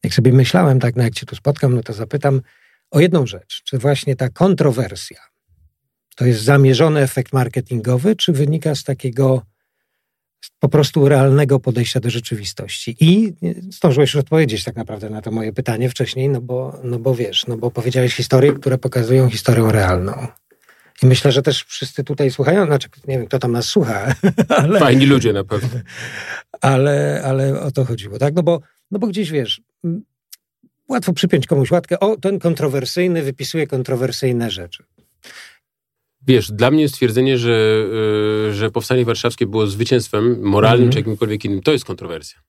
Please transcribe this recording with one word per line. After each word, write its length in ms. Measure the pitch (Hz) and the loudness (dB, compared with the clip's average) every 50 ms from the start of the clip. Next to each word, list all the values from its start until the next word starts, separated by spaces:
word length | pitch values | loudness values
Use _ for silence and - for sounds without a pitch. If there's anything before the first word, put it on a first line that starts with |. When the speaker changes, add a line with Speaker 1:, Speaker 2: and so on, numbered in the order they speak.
| - | -4
Speaker 1:
jak 100 | - - | 0 0
sobie 180 | - 113 127 | 4 4 6
myślałem, 480 | 123 131 127 - - 180 180 147 131 127 | 6 6 4 4 2 2 4 4 2 2
tak, 160 | 123 120 117 | 2 0 0
no 60 | 123 | 0
jak 120 | 120 113 - | -2 -2 -2
cię 120 | - - | -6 -12
tu 100 | - - | -12 -16
spotkam, 380 | - _ 147 143 - - 131 123 | -4 _ -4 -2 0 0 0 0
no 80 | 120 | -2
to 100 | 113 - | -4 -6
zapytam 480 | 113 101 120 - - 139 139 143 139 131 127 _ _ _ _ _ _ _ _ _ | -10 -10 -10 -6 -6 -2 0 0 0 0 -2 _ _ _ _ _ _ _ _ _
o 100 | - 147 | 2 2
jedną 260 | 165 180 165 165 131 | 4 4 4 2 0
rzecz. 360 | 110 - 85 _ _ - - _ | 0 -4 -14 _ _ -18 -16 _
Czy 140 | - - 131 | -6 -6 -2
właśnie 380 | 107 143 143 135 - 147 131 | 0 0 0 0 0 -4 -4
ta 120 | - 131 127 | -2 -4 -6
kontrowersja 920 | - - 170 196 190 - 170 147 117 120 120 101 98 - - - - - _ _ _ _ _ _ _ _ _ _ _ _ _ _ _ _ _ _ _ | 0 2 2 2 4 4 2 2 2 0 -4 -6 -8 -12 -14 -16 -18 -20 _ _ _ _ _ _ _ _ _ _ _ _ _ _ _ _ _ _ _
to 80 | - 123 | 0 2
jest 160 | 123 120 107 | 2 2 2
zamierzony 580 | 107 131 143 139 139 135 131 120 160 160 151 147 | 4 4 6 6 6 6 6 4 4 2 4 2
efekt 320 | 139 131 - 135 123 - | 0 0 -2 -4 -6 -2
marketingowy, 840 | - 131 127 127 - 131 - - 123 117 110 123 123 123 139 202 220 | -2 -2 -2 0 -4 -6 -6 -4 -6 -6 -2 -2 -2 0 0 0 0
czy 160 | - - - | 0 0 -2
wynika 420 | 170 135 147 143 156 156 - 160 147 | 0 0 0 0 -2 -2 -2 -2 -4
z 100 | 143 - | -4 -4
takiego, 580 | - 135 - - 131 113 123 135 131 131 127 - _ _ _ _ _ _ _ _ _ _ _ _ _ _ _ _ _ _ _ - | -6 -8 -6 -6 -6 -2 0 2 2 2 0 -2 _ _ _ _ _ _ _ _ _ _ _ _ _ _ _ _ _ _ _ -20
z 60 | - _ _ | -20 _ _
po 100 | - 139 | 0 2
prostu 400 | - 147 147 143 - 160 139 139 | 4 4 2 2 2 2 4 4
realnego 520 | 143 131 135 139 135 143 147 127 139 131 | 4 4 4 4 4 4 4 2 2 0
podejścia 400 | - 135 117 120 117 - - 127 | 0 -2 -2 -2 -2 -2 -2 -4
do 100 | 110 120 | -4 -2
rzeczywistości? 880 | 110 120 117 - 120 107 101 92 - - - - - - - - 117 _ | -4 -4 -6 -6 -10 -8 -8 -12 -12 -12 -12 -12 -12 -10 -10 -12 0 _
I, 320 | 160 160 180 208 226 208 170 _ | 4 4 6 4 2 0 -4 _
y, 200 | - 170 170 175 180 190 | -6 -6 -6 -8 -12 -18
zdążyłeś 440 | - - - 170 127 135 147 - - | -8 0 2 2 4 4 2 2 2
już 60 | 147 | -2
odpowiedzieć 440 | 139 _ 156 160 160 127 110 101 - | -2 _ 2 2 2 2 -2 -6 -6
tak 120 | - 110 | -8 -10
naprawdę 340 | 113 113 - 110 104 107 107 | -10 -10 -10 -12 -12 -10 -10
na 120 | 107 107 | -10 -10
to 80 | 110 113 | -8 -6
moje 220 | 110 113 107 110 | -6 -4 -6 -6
pytanie 380 | 107 - - - 113 110 123 127 | -6 -6 -4 -4 -4 -2 -2 -4
wcześniej, 380 | 120 - 123 - - 131 131 139 | -2 -4 -6 -4 -4 -4 -2 -2
no 120 | 139 120 | -2 -4
bo, 400 | 123 120 127 127 131 135 147 - 131 | -4 -6 -8 -6 -6 -8 -12 -12 -10
no 140 | 123 120 117 | -8 -8 -4
bo 160 | 113 135 127 | -2 -2 -2
wiesz, 320 | 117 120 101 - - - | 0 -2 -4 -2 -4 -4
no 100 | - 120 | -4 -6
bo 140 | 113 120 120 | -4 -4 -4
powiedziałeś 440 | - - 113 127 123 131 123 123 - | -4 -2 -4 -2 0 0 0 0 0
historie, 380 | - 120 - - 131 131 147 | -4 -2 2 4 4 4 4
które 260 | 147 139 - 139 127 131 | 2 2 -2 -2 -2 -2
pokazują 520 | - 131 - 127 113 110 127 131 131 123 | -4 -2 -2 -2 0 2 4 4 4 2
historię 420 | 104 - - - 120 117 113 110 | 0 0 0 2 2 4 4 4
realną. 540 | 107 110 98 92 90 87 90 98 - - - - - _ _ _ _ _ _ _ _ _ _ _ _ - | 2 2 2 2 0 0 -2 -4 -6 -8 -10 -12 -14 _ _ _ _ _ _ _ _ _ _ _ _ 2
I 40 | - | 4
myślę, 260 | 127 127 123 - 143 | 4 4 6 4 2
że 100 | 123 135 | 2 2
też 220 | 135 160 135 - - | 0 0 -2 -2 -6
wszyscy 400 | _ - - - 131 - - 135 | _ -12 -12 -12 -10 -8 -8 -6
tutaj 260 | - 147 - 147 135 | -6 -4 -2 -2 -2
słuchają, 360 | 127 - 139 139 175 202 196 | 0 2 2 2 4 4 2
znaczy, 220 | 151 147 131 - - _ - _ 143 | 2 0 0 -2 -6 _ -16 _ -6
nie 100 | 131 127 | -4 -4
wiem, 80 | 117 | -4
kto 120 | - - 127 | -4 -4 -2
tam 140 | - 123 | -2 0
nas 140 | 117 120 113 | -2 -2 -4
słucha, 480 | - - 208 151 113 110 98 101 131 131 - - 196 | 0 2 2 2 2 -2 -4 -2 -2 -2 0 0 0
<laughs> 200 | - - - - | 2 2 0 2
ale 300 | - - 139 156 202 202 | 2 2 4 4 4 4
Speaker 2:
Fajni 260 | 160 135 123 131 135 | 4 6 6 6 6
ludzie 260 | 139 139 131 113 117 | 6 4 4 4 2
na 120 | 101 101 98 | 0 0 -2
pewno. 240 | - 107 101 - 123 - 123 - - - - - - - - - - - - - _ - - | -4 -4 -4 -4 -4 -6 -8 -12 -12 -16 -16 -14 -14 -14 -14 -14 -12 -14 -14 -14 _ -10 -2
Speaker 1:
ale, 640 | - 135 135 131 135 147 143 143 147 143 147 147 - | 0 2 2 2 2 2 2 0 0 -2 -2 -4 -2
ale 360 | 135 135 135 135 139 135 - | -2 -2 0 0 -2 -2 -2
o 100 | - 139 | -4 -4
to 140 | 131 143 131 | -2 -2 -2
chodziło, 340 | 123 120 110 98 101 101 110 | -2 -2 -8 -8 -12 -4 -2
tak? 160 | 135 143 151 | -2 0 0
No 80 | 180 | 2
bo, 180 | 170 170 170 151 - _ _ _ _ _ | 4 4 2 2 2 _ _ _ _ _
no 80 | 196 208 | -6 -4
bo 80 | 208 | -4
gdzieś, 240 | 220 180 208 208 151 | -4 -2 -4 -4 -2
wiesz, 300 | 160 147 123 101 - - _ _ _ _ - | -2 -4 -2 -2 -6 -8 _ _ _ _ -6
m, 180 | 170 165 214 - _ _ _ _ _ - _ _ _ _ _ _ _ _ _ _ _ | -6 -6 -6 -8 _ _ _ _ _ -20 _ _ _ _ _ _ _ _ _ _ _
łatwo 240 | 262 240 - - | -4 -2 0 0
przypiąć 340 | 170 - - 175 - 151 127 | 0 0 0 2 2 0 0
komuś 240 | - 151 139 131 - | 0 0 0 2 2
łatkę, 300 | 175 175 165 - 175 - | 0 0 0 -2 -2 0
o, 160 | 196 208 220 | 0 -2 -2
ten 220 | - - 190 196 196 | -2 -2 -4 -4 0
kontrowersyjny 840 | - 170 165 160 156 143 131 139 123 - - 180 175 180 175 165 | -2 -2 -2 0 -2 -2 -2 -2 -6 -4 -4 -2 -2 0 0 -2
wypisuje 440 | 147 135 131 _ 139 - - 165 151 | -4 -4 -6 _ -10 -6 -4 -4 -4
kontrowersyjne 840 | 147 - 131 127 - 131 120 127 123 113 - - 131 123 120 120 113 | -2 -4 -6 -4 -4 -2 -2 -2 -4 -4 -2 -2 -2 0 0 -2 -4
rzeczy. 340 | 95 95 90 87 - - _ _ _ _ _ _ _ _ _ - - - - - _ _ _ _ _ _ _ _ _ _ _ _ _ _ _ | -6 -8 -12 -14 -16 -20 _ _ _ _ _ _ _ _ _ -20 -20 -20 -20 -20 _ _ _ _ _ _ _ _ _ _ _ _ _ _ _
Speaker 2:
Wiesz, 260 | 135 131 117 98 101 | 2 4 4 2 -2
dla 180 | 107 101 123 127 | -2 0 2 2
mnie 180 | 147 156 151 143 | 4 2 2 0
stwierdzenie, 500 | 143 - 127 120 107 123 131 135 135 123 | 0 -2 -2 0 2 2 2 2 0 0
że, 460 | 117 120 117 113 110 110 110 110 110 95 110 110 110 107 107 107 104 107 107 107 107 107 | 0 0 2 2 2 2 2 0 0 -2 -4 -2 -2 0 0 0 0 0 -2 -2 -2 -2
y, 40 | 104 | -2
że 160 | 101 110 110 | -2 -4 -4
Powstanie 340 | 104 123 113 - 127 127 123 | -4 -6 -2 0 0 0 0
Warszawskie 420 | 117 113 - - 120 117 - 120 | 0 -2 -2 -2 -4 -2 -2 -6
było 200 | 98 104 113 107 | -2 0 -2 -2
zwycięstwem 760 | 101 98 104 117 - 135 123 117 - - 104 110 120 120 107 | -2 -2 -4 -2 0 0 0 0 -2 -2 0 0 0 0 0
moralnym 420 | 104 101 98 104 107 110 117 123 123 | -2 0 2 4 4 4 4 4 4
Speaker 1:
Mhm. 60 | 120 | 4
Speaker 2:
czy 60 | - 107 | 2 0
jakimkolwiek 460 | - 113 107 104 117 107 107 107 - | -2 -4 -4 -4 -2 -4 -4 -4 -4
innym, 180 | 107 101 95 | -4 -4 -2
to 100 | 92 156 | 0 0
jest 120 | 151 131 - | 0 0 -2
kontrowersja. 540 | - 95 - 95 85 85 80 - - - _ _ | -8 -12 -12 -10 -12 -12 -12 -12 -16 -20 _ _